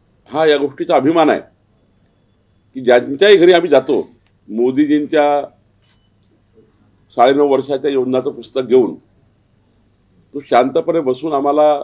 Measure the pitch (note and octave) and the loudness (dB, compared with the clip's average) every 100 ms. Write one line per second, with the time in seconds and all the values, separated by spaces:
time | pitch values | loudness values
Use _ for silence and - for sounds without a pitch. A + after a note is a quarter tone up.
0 | _ _ - C#3+ D#3+ C#3+ C#3 C3 E3+ D#3 | _ _ -10 -2 0 0 -2 -6 -2 -2
1 | C3+ E3 D3 G2 - _ _ _ _ _ | 0 2 0 -2 -6 _ _ _ _ _
2 | _ _ _ _ _ _ _ C3 A#2+ B2 | _ _ _ _ _ _ _ -6 0 2
3 | B2 C#3 G3 G3 F3 F3 E3+ C3+ - A2+ | 0 0 4 4 4 4 2 0 0 -4
4 | D2+ _ _ _ - A2 B2 C3 D3+ D3 | -6 _ _ _ -10 -4 -2 0 0 -2
5 | D3 D#3 D3 C#3+ C#3 _ _ _ _ _ | -2 -2 0 -2 -6 _ _ _ _ _
6 | _ _ _ _ _ _ _ _ _ _ | _ _ _ _ _ _ _ _ _ _
7 | _ - B2+ C#3 D3 C3+ C3 C3+ D3 C#3 | _ 2 2 4 2 0 -2 -4 -2 -2
8 | B2+ B2+ C3+ A#2 A2+ C3 B2 B2+ G2+ - | -2 -4 -4 -10 -10 -8 0 2 2 -4
9 | _ _ _ _ _ _ _ _ _ _ | _ _ _ _ _ _ _ _ _ _
10 | _ _ _ C#3 - B2 C3 D#3+ E3 E3 | _ _ _ -14 0 0 2 -2 -2 -4
11 | C3 B2+ D#3 C#3 C#3+ D3 D3+ C#3+ | -2 -4 -4 -4 -2 0 0 0